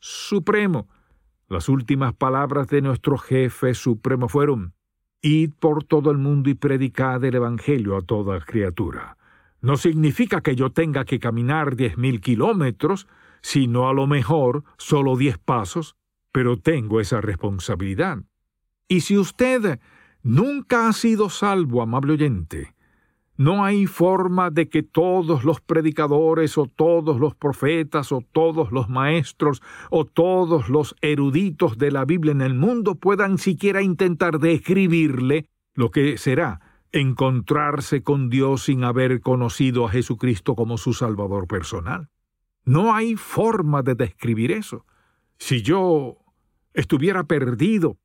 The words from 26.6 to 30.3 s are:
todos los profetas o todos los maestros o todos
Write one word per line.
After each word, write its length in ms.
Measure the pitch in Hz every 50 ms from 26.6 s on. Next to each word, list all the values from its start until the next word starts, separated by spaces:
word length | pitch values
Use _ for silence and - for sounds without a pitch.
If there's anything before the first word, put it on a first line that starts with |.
| 139
todos 520 | 127 - - 156 170 170 170 156 160 147 117
los 160 | 147 147 -
profetas 800 | - - 143 131 - 135 143 165 165 156 147 - 151 131 - 147
o 100 | 127 117 - _
todos 380 | 160 160 165 156 160 151 95
los 180 | 117 135 117 98
maestros 720 | 127 127 135 147 160 170 139 - - _ 156 147 135 - - - - - - -
o 140 | - 165 151
todos 640 | - _ - 165 185